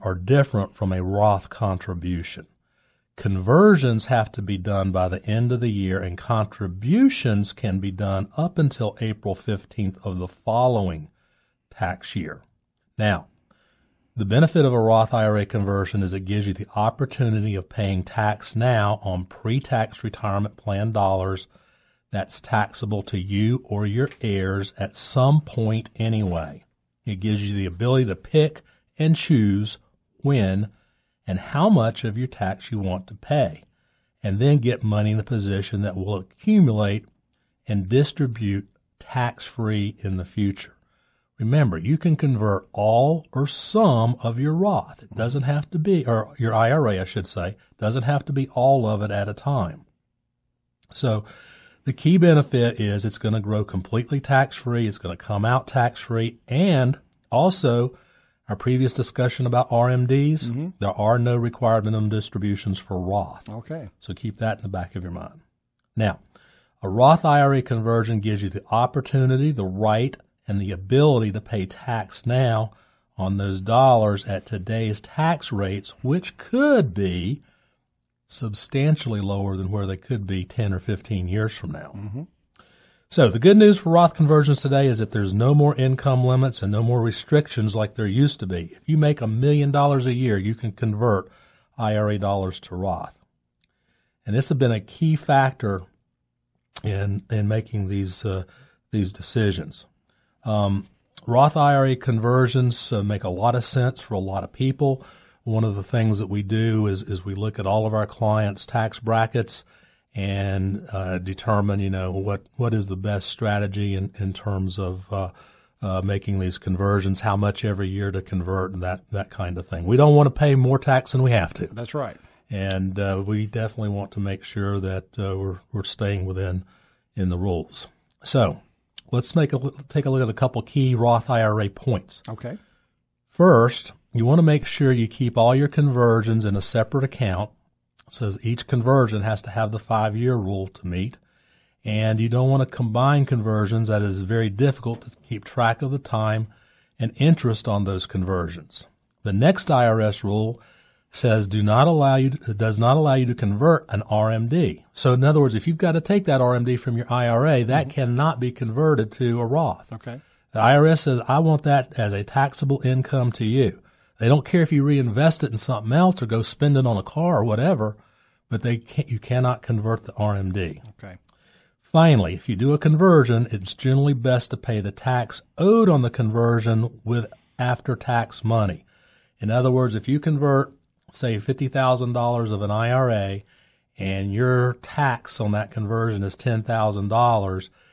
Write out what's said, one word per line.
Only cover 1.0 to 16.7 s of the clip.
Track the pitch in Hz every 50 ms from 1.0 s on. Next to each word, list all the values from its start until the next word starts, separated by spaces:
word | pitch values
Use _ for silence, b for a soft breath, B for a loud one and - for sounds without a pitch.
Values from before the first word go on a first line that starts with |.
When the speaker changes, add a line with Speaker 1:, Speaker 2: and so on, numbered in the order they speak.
Speaker 1:
Roth | 90 95 98 101 104 104 101 95 - -
contribution. | - - 110 98 95 90 - - 90 85 85 90 90 85 82 - - - - _ _ _ _ _ _ _ _ _ _ _ _ _ _
Conversions | - - 104 98 92 92 107 139 175 208 214 196 151 131 123 113 110 -
have | - 127 113 107 - -
to | 117 101
be | 90 101 95
done | 90 104 98 95 95 95
by | 90 92 92 92
the | 92 92 -
end | 110 107 117 120 120
of | 123 113
the | 123 117
year, | 104 98 95 92 95 95
and | 95 90 87
contributions | - - - 117 110 107 101 - - 104 90 87 95 107 131 185 240 269 269 269 - - 120 107 101 101 -
can | - - - 101 95 95
be | 98 98
done | 95 92 104 98 95 95 101 - -
up | 151 160 175 - 170
until | 147 135 - - 113 101 - -
April | 113 110 107 - - 101 92
fifteenth | - - 113 104 98 - - - - 101 95 92 - -
of | 101 90 90
the | 90
following | 90 - _ _ 113 110 120 127 127 120 107 98 87 82 80 76 - _ _ _ _ _ _ _ _ _ _ _ _
tax | _ - - 90 90 - - - -
year. | 104 78 76 73 - _ _ _ _ _ _ _ _ _ _ _ -
Now, | 107 104 92 85 - - _ _ _ _ _ _ _ _ _ _ _ _ _ _ _ _ _
the | 113 104
benefit | 95 110 139 165 156 - 170 143
of | 131 123
a | 117
Roth | 110 113 113 113 113 - 127
I | 113 110
R | 107 107
A | 104 101
conversion | - - 104 98 98 98 98 95 - - 101 95
is | 90
it | 95 95 95
gives | 95 104 104 101
you | 101
the | 92 - 107 -